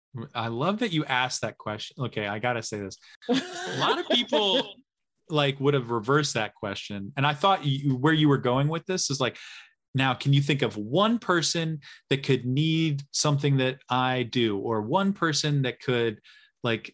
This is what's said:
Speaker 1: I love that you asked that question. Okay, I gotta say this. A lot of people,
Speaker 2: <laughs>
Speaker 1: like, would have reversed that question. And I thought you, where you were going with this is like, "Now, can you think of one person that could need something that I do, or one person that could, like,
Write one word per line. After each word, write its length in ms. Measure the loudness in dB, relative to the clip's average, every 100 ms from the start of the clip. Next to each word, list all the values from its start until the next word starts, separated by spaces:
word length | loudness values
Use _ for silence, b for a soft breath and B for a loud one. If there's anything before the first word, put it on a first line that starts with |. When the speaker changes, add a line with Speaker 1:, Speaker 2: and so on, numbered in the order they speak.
| _ -14 -10
Speaker 1:
I 140 | -8 -6
love 320 | -4 -2 -2
that 120 | -2
you 120 | -2
asked 380 | -2 0 -2 -2
that 140 | -6 -8
question. 380 | -8 -8 -10 -8 -6
Okay, 200 | -4 -4
I 120 | -2
gotta 220 | -2 -2
say 180 | -4 -8
this. 160 | -8 -12 B B B
A 420 | -2 -2 -8 -8
lot 280 | -2 -2 -2
of 100 | 0
people, 640 | -2 0 0 2 0 -2 -10 _ _
Speaker 2:
<laughs> 260 | _ _ -4
Speaker 1:
like, 320 | 0 0 2
would 140 | 2
have 160 | 2 0
reversed 440 | -2 2 2 2
that 200 | 0 -4
question. 580 | -4 -6 -6 -8 -10 -8 -2
And 80 | 0
I 80 |
thought 300 | 2 2 2
you, 300 | 2 -2 0 2
where 160 | 2
you 160 | 4 4
were 100 | 4
going 280 | 2 2 0
with 180 | -2 -4
this 220 | -4 -2
is 100 | 0
like, 180 | -2 -2 B B B _ _
"Now, 200 | 0 0
can 180 | 2 4
you 80 | 4
think 200 | 4 2
of 140 | 0 -2
one 440 | -2 2 2 2
person 600 | 2 2 2 -2 -4 -6 B B _
that 140 | 0
could 200 | 2 0
need 580 | 2 0 2 2 2 -2 -4
something 460 | -2 0 2 2 2
that 200 | 2 -2 -2
I 360 | 0 0 0
do, 340 | -2 2 2 2
or 240 | 0 -2
one 300 | 0 0 0
person 500 | 0 0 0 0 0
that 160 | 0 -2
could, 400 | -2 0 0 -2 B B B _
like, 280 | -2 -2 -4